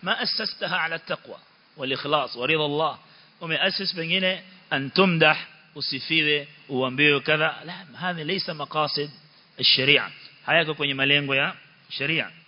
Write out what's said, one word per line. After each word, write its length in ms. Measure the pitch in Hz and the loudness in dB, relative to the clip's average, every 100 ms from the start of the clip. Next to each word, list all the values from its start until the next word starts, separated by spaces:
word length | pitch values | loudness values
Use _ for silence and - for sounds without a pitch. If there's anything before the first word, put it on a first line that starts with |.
Ma 140 | 180 220 | -2 -2
assastaha 600 | 233 - 214 - 190 180 | -2 -4 -6 -6 -4 -2
ala 160 | 160 165 | -2 -4
taqwa 400 | - 165 - 92 _ _ _ - | -6 -10 -8 -18 _ _ _ -10
wal 140 | 131 | -4
ikhlas 440 | 131 143 147 127 120 | -4 0 0 0 -4
wa 120 | 123 | 0
ridha 160 | 156 151 | 0 0
Allah. 340 | 143 156 120 - - - _ | 0 -2 -4 -16 -20 -20 _
Umeassis 520 | 170 156 185 185 190 175 | -6 -2 -2 -2 -6 -6
pengine 480 | 165 180 185 185 - - _ | -2 0 0 -2 -8 -20 _
an 220 | 143 135 | -4 -2
tumdah, 460 | 151 190 165 156 - - - _ 147 | 4 4 6 4 4 -2 -18 _ -12
usifiwe, 720 | - - - 160 151 147 143 - - | -8 -8 -2 0 2 0 -2 -18 -6
uambiwe 500 | 135 131 127 147 143 | -2 -2 4 4 4
kadha. 420 | 127 156 156 127 156 | 2 2 2 -2 -12
La, 80 | 175 190 - | -14 -16 -8
hadhi 240 | 180 175 | -6 -6
laysa 300 | 151 190 - | -4 -4 -6
maqasid 560 | 156 143 156 147 147 147 - _ _ _ - | -8 -6 -2 -2 -2 -6 -10 _ _ _ -2
ash-sharia. 500 | - - 131 143 98 - - - - | 2 4 6 4 4 -10 -20 -16 0
Hayako 280 | 156 160 151 | 2 2 -2
kwenye 180 | 143 | -4
malengo 420 | 135 135 143 143 135 | 0 2 2 2 0
ya 180 | 151 185 - _ _ | 0 -4 -18 _ _
sharia. 420 | - 139 160 104 - | -8 -4 -4 -4 -10